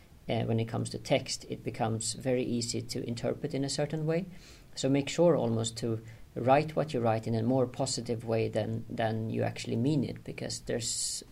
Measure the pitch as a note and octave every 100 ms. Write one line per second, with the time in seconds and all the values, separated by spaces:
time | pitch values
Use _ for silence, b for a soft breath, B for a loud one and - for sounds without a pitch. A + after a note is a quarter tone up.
0 | b - - A#2 A#2 A2+ A2+ A#2 A#2 A#2
1 | - C3 - - - - - A#2 A2+ A2+
2 | - - B2+ B2+ - A#2+ A#2 A2+ A#2 B2
3 | A#2 A2+ B2 B2 D3 C#3 C#3 C#3+ D3 D#3+
4 | D#3 E3 G3 B B B B - C3+ C#3
5 | C3+ - F3 C#3 A#2 A2+ A2+ - A#2 A2
6 | B B B A#2+ A#2+ C#3 D#3 - D3+ B2
7 | A2+ A2 A2+ A#2 A2+ C3 B2 - C3 -
8 | B2+ A2+ A2+ A2+ A2 A2 A2 A2+ A2+ -
9 | A2+ A2+ A2 A#2 A2+ A#2 - A2+ C3 D3+
10 | A2 - - - B2 - - A#2+ A#2 -
11 | - - -